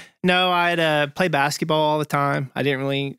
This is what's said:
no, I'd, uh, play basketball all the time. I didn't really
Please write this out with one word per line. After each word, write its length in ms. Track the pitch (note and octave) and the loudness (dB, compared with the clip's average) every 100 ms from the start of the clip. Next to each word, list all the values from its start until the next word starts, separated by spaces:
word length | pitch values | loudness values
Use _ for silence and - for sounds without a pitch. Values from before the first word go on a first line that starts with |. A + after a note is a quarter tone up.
| - _ | -20 _
no, 280 | F3+ F3+ F#3 | 0 2 2
I'd, 260 | F3 F3 E3+ | 2 2 2
uh, 280 | D#3+ D3+ C#3+ | 2 2 0
play 180 | - C#3+ | 0 0
basketball 540 | C#3+ C#3+ - D#3+ D#3 | 2 0 -2 -2 0
all 160 | D3+ D3+ | 2 0
the 60 | D3 | 0
time. 440 | D3 C#3+ D3 C3 | 0 0 -2 -4
I 80 | - | -4
didn't 180 | C3+ C3+ | -4 -2
really 380 | C#3 C#3 C#3 | -2 -4 -4